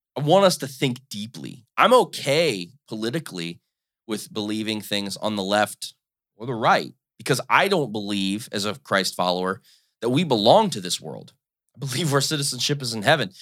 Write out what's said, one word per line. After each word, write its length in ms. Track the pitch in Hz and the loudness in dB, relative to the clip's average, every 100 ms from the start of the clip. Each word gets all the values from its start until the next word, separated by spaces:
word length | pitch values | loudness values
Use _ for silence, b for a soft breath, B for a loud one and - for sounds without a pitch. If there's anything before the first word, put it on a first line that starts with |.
| _ - | _ -4
I 60 | |
want 240 | 147 185 196 | 4 6 6
us 120 | - | 4
to 100 | 127 | -4
think 320 | - 143 120 - | -2 -2 -2 -8
deeply. 560 | 107 110 - 67 - _ - | -10 -10 -10 -14 -14 _ 2
I'm 160 | 175 | 6
okay 760 | 247 185 - - 143 170 101 87 - _ | 6 4 -2 0 2 2 -2 -8 -16 _
politically 720 | 110 110 143 - 90 85 85 _ _ _ _ - | -6 -4 -4 -6 -8 -8 -10 _ _ _ _ -8
with 240 | 107 - | -8 -8
believing 500 | 110 104 110 107 107 | -8 -4 -4 -4 -6
things 360 | 101 104 101 92 | -4 -6 -4 -6
on 180 | 107 104 | -4 -4
the 80 | |
left 520 | 95 104 104 - - - _ _ _ - | 0 0 0 -4 -14 -16 _ _ _ -14
or 100 | 120 | -8
the 80 | |
right 400 | 117 131 185 71 - _ - | -2 2 2 0 -10 _ -8
because 240 | - 135 - | -2 -2 2
I 180 | 120 196 | 2 4
don't 240 | 190 135 | 2 -2
believe, 580 | 107 101 104 95 101 123 | -4 -4 -2 0 -2 -4
as 140 | 107 101 | -6 -4
a 100 | 98 | -6
Christ 400 | - 98 95 - | -2 0 0 -2
follower, 460 | 90 90 92 95 b b b _ | -2 0 -2 -6 b b b _
that 80 | 117 | 0
we 140 | 135 | 0
belong 460 | 175 117 104 180 214 | 2 2 6 6 4
to 100 | 110 | -2
this 180 | 90 - | -6 -8
world. 340 | 78 58 - _ _ _ _ - | -8 -14 -16 _ _ _ _ -12
I 40 | |
believe 340 | 135 123 170 | -6 -4 0
our 80 | 139 | 0
citizenship 600 | 135 156 143 123 - 143 | 0 -2 -4 -4 -2 -2
is 120 | 123 | -4
in 100 | 113 | -2
heaven, 260 | 101 156 104 B | 2 2 0 B